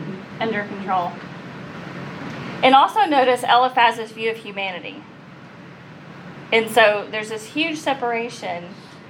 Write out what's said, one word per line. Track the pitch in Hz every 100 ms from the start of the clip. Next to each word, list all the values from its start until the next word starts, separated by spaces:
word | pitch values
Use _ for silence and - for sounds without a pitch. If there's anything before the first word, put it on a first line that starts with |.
| 151 190 - -
under | 220 208 202
control. | 202 196 185 175 - - - - - - - - - - - - - - -
And | 262
also | 269 359 440 370
notice | 277 254 247
Eliphaz's | 262 240 254 254 233 233 220
view | 220 226
of | 220
humanity. | 208 196 196 175 101 95 - - - - - - - - - - - - - - -
And | 226 220
so | 240 214 208 -
there's | 214 214
this | 220 -
huge | 294 330 302
separation | 294 277 240 226 240 - 196 175 175 208 - -